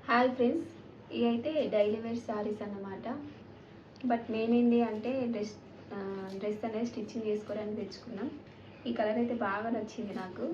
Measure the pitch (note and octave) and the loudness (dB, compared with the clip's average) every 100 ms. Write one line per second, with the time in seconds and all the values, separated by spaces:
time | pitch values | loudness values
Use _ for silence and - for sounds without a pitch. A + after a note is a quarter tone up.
0 | - A#3+ B3+ B3+ B3 E4 - - - - | 4 6 6 6 4 4 -2 -12 -18 -18
1 | - A#3 A#3 A#3 D4+ D#4 G#3+ G#3 G#3 A3+ | -8 2 2 2 2 0 2 4 4 4
2 | A3+ A#3 - G#3+ G#3 G#3+ G3+ G3 G3 F#3+ | -2 -4 -2 -2 -2 -2 -6 -6 -8 -8
3 | A#3 D4 D4 - - - - - - - | -6 -6 -8 -14 -18 -18 -18 -20 -20 -4
4 | B3+ A#3 A#3 A3 A3+ A#3+ A#3+ A#3 A3+ G#3+ | 0 2 0 0 4 6 8 8 6 2
5 | A#3+ C4+ A#3+ G#3+ G#3 - - - - G3+ | -2 0 0 -2 -4 -6 -16 -18 -10 -8
6 | G3 G3 F#3+ G3 G3+ G#3+ A#3 G#3+ A#3+ - | -6 -6 -6 -4 -2 -2 -2 -2 -2 -2
7 | G#3 A3+ G#3+ G#3 - G#3+ G#3+ A3 F#3+ - | -4 -2 0 0 -2 -4 -2 -4 -4 -8
8 | - G3 B3+ - - - - - B3 A#3 | -10 -6 -6 -6 -14 -18 -18 -10 -4 0
9 | G#3+ A#3 A#3 A#3 G#3 G3+ A3+ A#3 G#3 - | 2 4 2 2 0 0 0 -2 -2 -6
10 | G3+ F#3 F#3 - C4 | -6 -6 -8 -4 -4